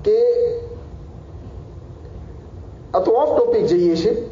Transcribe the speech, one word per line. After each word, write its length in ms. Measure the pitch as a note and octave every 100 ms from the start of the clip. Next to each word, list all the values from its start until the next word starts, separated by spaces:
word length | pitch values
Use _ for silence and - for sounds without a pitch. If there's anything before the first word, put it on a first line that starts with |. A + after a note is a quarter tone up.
કે, 300 | G#4 D#4 A#3+ A#4+ A#4 - - - - - - - - - - - - - - - - - - - - - - - -
આ 40 | F#3
તો 140 | -
ઓફ 260 | A#3 D4+ -
ટોપિક 280 | A#3+ A3+ -
જઈએ 300 | F3 F3 E3
છે. 300 | F#3+ - -